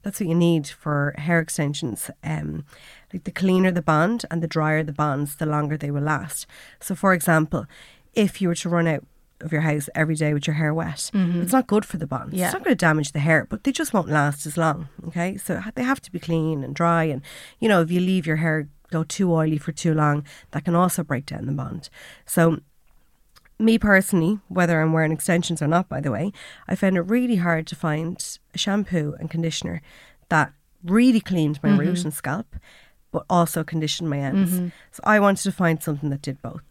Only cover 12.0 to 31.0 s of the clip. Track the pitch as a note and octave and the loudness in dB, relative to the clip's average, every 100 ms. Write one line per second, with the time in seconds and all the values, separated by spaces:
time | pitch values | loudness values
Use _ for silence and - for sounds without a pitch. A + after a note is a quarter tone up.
12 | D#3 C3 C#3 F#3 F3+ F#4+ F#4 A3 E3+ D#3 | -6 -6 -4 -2 -2 -2 0 2 4 2
13 | C#3+ D3 D3 D#3 - A3 - C4 D#4 G#3 | 0 -2 2 2 0 -4 -4 -2 0 0
14 | D#3+ D3+ C#3+ C#3+ D#3 E3 D#3+ D3+ C#3+ - | 2 2 2 -2 -6 0 0 0 -8 -12
15 | E3+ E3+ F3 G3 - F#3 G3 B3+ B3 C4+ | -8 -4 -4 -4 -6 -6 -6 -4 -2 -2
16 | - F3 D#3+ E3 D#3+ D3+ C3 C#3 E3+ E3+ | -4 -10 -2 0 0 -2 -6 0 2 2
17 | D#3+ C3+ - - - _ A3+ F#3+ D#3+ F3+ | 0 -4 -8 -20 -20 _ 2 4 4 0
18 | F#3 F#3 D#3 D#3 E3 D#3 C#3+ - _ D#3+ | 2 0 0 0 0 0 -4 -14 _ -4
19 | D#3 - F#3+ E3 D#3 D3+ - - E3+ D#3 | -4 -2 2 2 2 0 -4 -2 0 2
20 | D3+ D3 D3 - - D3+ E3+ E3+ F3+ - | 2 2 -4 -18 -10 -6 0 2 2 0
21 | D#3 C3+ C#3 - B2+ C#3+ D#3 E3 - - | -4 -6 -6 -8 -6 -4 -6 -10 -14 -20
22 | - - - - E3 D#3+ _ _ _ _ | -20 -20 -4 4 4 2 _ _ _ _
23 | _ _ _ _ _ _ A3 A3+ G#3+ F#3+ | _ _ _ _ _ _ 2 4 6 4
24 | F#3+ F#3+ D#3+ G#3 _ F#3 F3 D#3+ D#3+ D#3+ | 6 2 2 0 _ 0 2 4 4 2
25 | D#3 D#3+ - F3 E3 E3 D3 E3+ F#3 C3 | 2 0 0 0 0 -2 2 2 0 -4
26 | C#3+ G#2 F#3 - - - - F#3 F#3+ F#3 | -2 -2 -4 -6 -20 -20 -6 0 2 2
27 | F3+ A#3+ B3 G#3+ F3 D#3+ D#3+ D#3+ E3 D3+ | 2 0 2 2 2 0 -4 -4 -2 -2
28 | E3 F3+ - - _ - - G3+ G3 F3 | -4 -8 -12 -14 _ -6 -2 -2 0 -2
29 | D3 - D#3+ E3 E3 - E3+ E3+ - - | -2 -6 -6 -4 -4 -4 -6 -8 -12 -20
30 | - _ _ D#3+ - _ _ _ F3 G#3 | -20 _ _ 0 0 _ _ _ 0 4